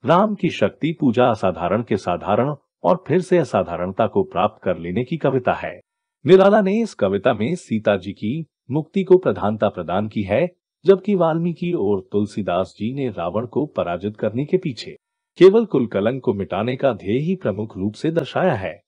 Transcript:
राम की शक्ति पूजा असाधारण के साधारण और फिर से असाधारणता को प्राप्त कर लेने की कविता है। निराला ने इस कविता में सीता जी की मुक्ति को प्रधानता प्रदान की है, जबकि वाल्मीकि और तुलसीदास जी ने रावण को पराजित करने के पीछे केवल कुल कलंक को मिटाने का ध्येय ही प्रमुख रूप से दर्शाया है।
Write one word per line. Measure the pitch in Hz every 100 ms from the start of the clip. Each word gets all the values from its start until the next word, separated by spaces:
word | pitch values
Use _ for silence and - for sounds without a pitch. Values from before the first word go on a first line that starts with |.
| 117
राम | 170 214 208
की | 175
शक्ति | - - - 151 165
पूजा | 139 113 123
असाधारण | 110 95 87 85 101
के | 120 104
साधारण | - 87 82 107 131 147 _ _
और | 170 185 -
फिर | 160
से | 180 180
असाधारणता | 151 104 85 85 90 98 110
को | 104
प्राप्त | 95 87 101 -
कर | - 85
लेने | 85 90
की | 127 165
कविता | 147 131 113
है। | 85 78 92 _ _ _ _ 131
निराला | 190 190 214
ने | 190 208
इस | 226
कविता | - 98 98 123
में | 113 110 170
सीता | - 110 107 101
जी | 92
की | 95 107 147 160 _ _
मुक्ति | 135 147 196
को | 185 180
प्रधानता | 160 95 95 110 107
प्रदान | - 80 90 107
की | 110
है, | 95 104 170 _ _ _ 165
जबकि | 190 190 196
वाल्मीकि | 165 160 175 165 175
और | 170 101 101 -
तुलसीदास | 101 104 - 90 90 92 -
जी | 104
ने | 135 131
रावण | 107 85 92 117
को | 123 147
पराजित | - 85 87 98 107
करने | 113 113 147
के | 180
पीछे | 175 113 95 76 _ _ _ -
केवल | 180 208 233
कुल | 185 117
कलंक | 101 104 135
को | 123
मिटाने | 104 95 87 113 131
का | 135
ध्येय | 107 92 120
ही | 156 185
प्रमुख | 123 98 110 -
रूप | 98
से | 107 156
दर्शाया | 165 135 - 180
है। | 117 92 80